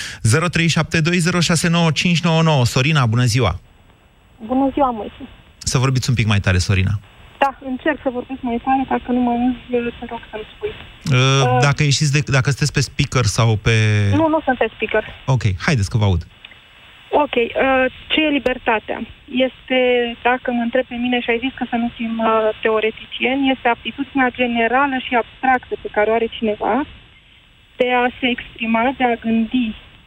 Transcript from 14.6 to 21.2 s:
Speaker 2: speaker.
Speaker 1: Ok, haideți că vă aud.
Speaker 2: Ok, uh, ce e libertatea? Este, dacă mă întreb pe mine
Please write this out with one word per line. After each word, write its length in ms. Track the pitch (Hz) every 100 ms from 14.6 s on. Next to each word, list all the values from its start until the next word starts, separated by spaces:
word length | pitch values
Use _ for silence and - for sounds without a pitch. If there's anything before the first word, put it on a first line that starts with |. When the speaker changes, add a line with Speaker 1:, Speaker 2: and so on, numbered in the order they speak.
| 226
Speaker 2:
speaker. 300 | - 214 214 - - -
Speaker 1:
Ok, 80 | 131 107 90 -
haideți 240 | 135 98
că 60 | 113
vă 60 |
aud. 180 | 101 87 - - - - - - - - - -
Speaker 2:
Ok, 100 | 294 247
uh, 60 | 233 - 269 262 262 - -
ce 60 | - 311
e 120 | 285
libertatea? 580 | 247 254 - 214 - - 226 - - 247 254
Este, 320 | - - 254 247 247 240 233 240
dacă 200 | 254 - 240
mă 60 | 233
întreb 180 | 254 254
pe 80 | 240
mine 140 | 247 247